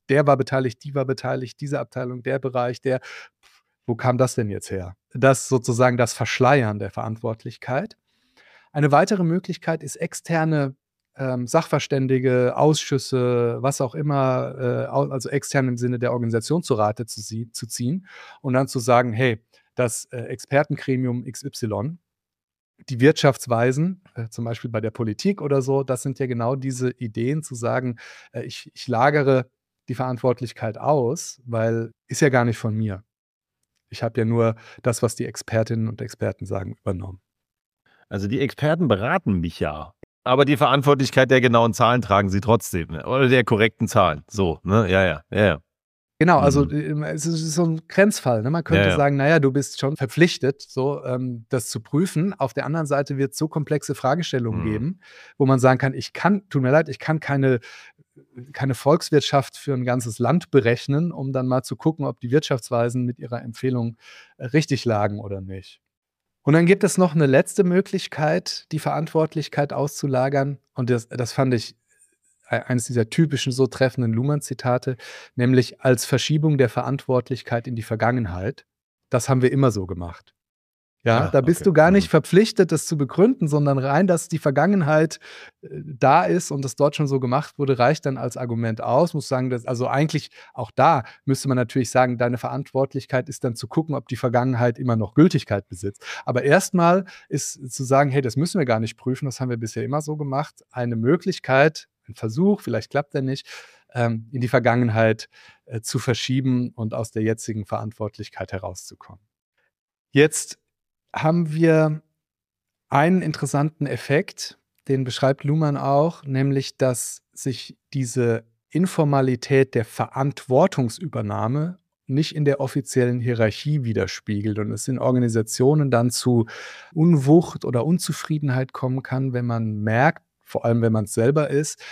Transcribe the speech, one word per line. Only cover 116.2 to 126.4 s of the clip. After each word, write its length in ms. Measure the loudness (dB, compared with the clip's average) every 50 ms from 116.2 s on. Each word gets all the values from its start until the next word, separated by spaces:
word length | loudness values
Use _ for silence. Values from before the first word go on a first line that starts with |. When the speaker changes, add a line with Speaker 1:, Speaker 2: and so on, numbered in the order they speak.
| -8
Speaker 1:
nämlich, 520 | -4 -2 0 0 0 0 -2 -2 -4 -4 0
dass 460 | 0 0 0 0 -4 -10 -12 -16 _ _ _
sich 440 | -8 -6 -6 -6 -6 -10 -16 -20 _ _ -8 -6
diese 520 | -4 -4 -4 0 0 2 2 2 0 -4 _ _ _ _ _
Informalität 1080 | -2 0 0 0 2 0 2 2 4 2 2 2 0 -2 -2 2 4 4 4 4 2
der 100 | -2 -2
Verantwortungsübernahme 1900 | -2 -4 -6 -6 -4 -2 -2 -2 -2 -2 -6 -4 2 4 4 4 4 2 0 -2 -2 -4 -6 -10 -8 -6 -6 -6 -4 -4 -4 -2 -2 -2 -2 -4 -4 -8 _ _ _ _ _ _ -4
nicht 280 | -2 0 0 -2 -2
in 100 | -2 0
der 140 | 0 0 0
offiziellen 600 | -2 -4 -4 -4 -4 -2 0 0 2 2 0 -2
Hierarchie 600 | -2 -2 0 2 0 0 0 -2 -4 -2 -2 -2 0
widerspiegelt 760 | -2 -2 -2 -2 -4 -6 -10 -6 -4 -4 -2 -2 -2 -2 -4
und 120 | -4 -6
es 160 | -6 -6 -4 -4
in 120 | -4 -2
Organisationen 920 | 0 2 2 2 2 2 0 0 -2 -2 0 2 4 4 4 4 2 2
dann 200 | 2 2 2 2
zu 360 | 0 -2 0 2 2 2